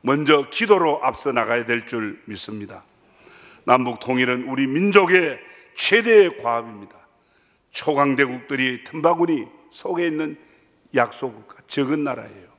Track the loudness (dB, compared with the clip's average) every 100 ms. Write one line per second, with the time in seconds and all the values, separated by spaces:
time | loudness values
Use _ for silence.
0 | 0 0 4 4 4 -6 4 4 4 0
1 | -2 -2 -2 -2 0 -2 0 -4 -2 -6
2 | -6 -10 -14 -12 -10 -10 -14 -18 _ _
3 | _ _ -20 -20 -20 -14 2 2 2 -6
4 | -4 -2 0 -2 -4 -4 -2 0 4 4
5 | 6 2 2 -4 -16 -20 _ -4 2 2
6 | 6 6 6 2 -4 -4 -6 -16 -20 -20
7 | _ _ _ _ _ _ _ -6 -2 2
8 | 2 2 0 -2 -8 -4 -2 -4 -10 0
9 | 0 2 0 -2 -4 -16 _ -16 -8 -4
10 | -4 -4 -6 -10 _ _ _ _ _ -2
11 | -2 -4 -12 -12 -20 -20 _ -4 -2 -2
12 | -4 -6 -12 -20 -20